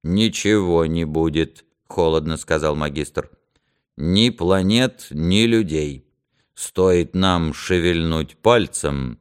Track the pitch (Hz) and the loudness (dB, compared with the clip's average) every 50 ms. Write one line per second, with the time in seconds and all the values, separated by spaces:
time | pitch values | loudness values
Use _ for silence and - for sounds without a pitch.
0 | - 80 90 101 113 110 - - - 98 107 107 95 87 85 82 82 78 82 85 | -2 -2 0 0 0 0 -2 -2 0 2 2 2 2 2 2 2 2 2 0 -2
1 | 82 78 76 80 82 82 73 80 80 - _ - _ _ _ _ _ _ - 95 | -2 -2 -2 0 0 0 0 -2 -2 -2 _ -20 _ _ _ _ _ _ -2 0
2 | 85 80 80 80 76 78 80 78 - - 82 78 76 78 73 76 76 76 69 76 | 0 2 2 0 -2 -2 -6 -6 -4 -4 -2 0 0 -2 -2 -2 -4 -4 -4 -6
3 | 73 - _ 76 - - _ _ _ _ _ _ _ _ _ _ _ _ _ - | -8 -6 _ -10 -10 -10 _ _ _ _ _ _ _ _ _ _ _ _ _ -6
4 | 73 85 92 104 113 120 - - 82 87 95 95 92 95 107 120 127 127 - - | -2 0 2 2 2 2 0 -2 0 2 2 2 2 2 2 2 2 0 -2 -10
5 | - - 69 76 80 87 92 107 113 117 113 113 107 80 78 76 76 73 69 67 | -18 -12 -6 -4 -2 0 2 2 4 4 2 2 0 0 -2 -4 -4 -4 -8 -12
6 | _ _ _ _ _ _ _ _ _ _ _ - - - _ - 92 92 92 87 | _ _ _ _ _ _ _ _ _ _ _ -14 -14 -8 _ 0 2 4 4 2
7 | 82 - - 92 95 95 90 87 82 78 73 - - - 92 90 82 90 87 85 | 0 0 -2 0 2 2 2 2 0 -2 -4 -8 -4 -2 0 0 2 0 0 0
8 | 82 82 80 80 78 - - _ - 110 120 117 113 - - - - 76 71 69 | -2 -2 -2 -2 -4 -6 -12 _ 2 2 4 4 0 -2 -8 -6 -4 -4 -4 -4
9 | 67 62 57 _ | -6 -6 -10 _